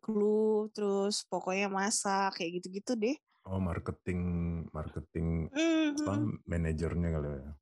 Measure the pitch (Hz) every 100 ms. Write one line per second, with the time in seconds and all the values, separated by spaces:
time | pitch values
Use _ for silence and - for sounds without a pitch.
0 | - 214 208 214 220 214 214 - 208 196
1 | 196 214 - 185 180 185 202 196 196 226
2 | 208 196 196 190 170 180 185 185 208 247
3 | 214 294 _ _ - 95 92 87 85 90
4 | - 90 90 87 85 85 80 78 76 -
5 | 78 - 82 82 80 277 330 320 311 285
6 | 302 101 - - - 87 80 78 80 78
7 | 85 80 73 71 69 76